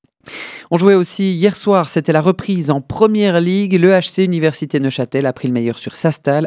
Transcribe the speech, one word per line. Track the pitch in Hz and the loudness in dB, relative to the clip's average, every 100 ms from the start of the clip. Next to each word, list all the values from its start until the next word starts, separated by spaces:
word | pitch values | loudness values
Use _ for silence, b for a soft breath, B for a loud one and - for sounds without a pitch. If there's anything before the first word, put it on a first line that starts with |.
| _ _ - B B B B | _ _ -16 B B B B
On | 170 | 2
jouait | 190 | 4
aussi | 196 175 - 196 | 4 2 -2 -2
hier | 175 196 185 | 0 0 0
soir, | - 196 156 | 0 2 2
c'était | 175 151 | -2 0
la | 156 | 2
reprise | 156 185 - 185 147 | 2 0 -2 -2 0
en | 143 | -2
première | 139 - 220 214 208 170 | -2 0 2 2 2 2
ligue. | 175 190 202 185 | 2 0 0 2
Le | 175 | 4
H | 190 170 | 4 0
C | - | 0
Université | 190 170 156 147 151 147 | 0 2 0 -2 -4 -2
Neuchâtel | 135 131 123 135 | -2 -2 -4 -2
a | 139 | -2
pris | - 131 | -2 -4
le | |
meilleur | 123 117 117 | -2 -2 -4
sur | - - | -8 -4
Sastal, | 165 151 - 143 | -2 -2 0 0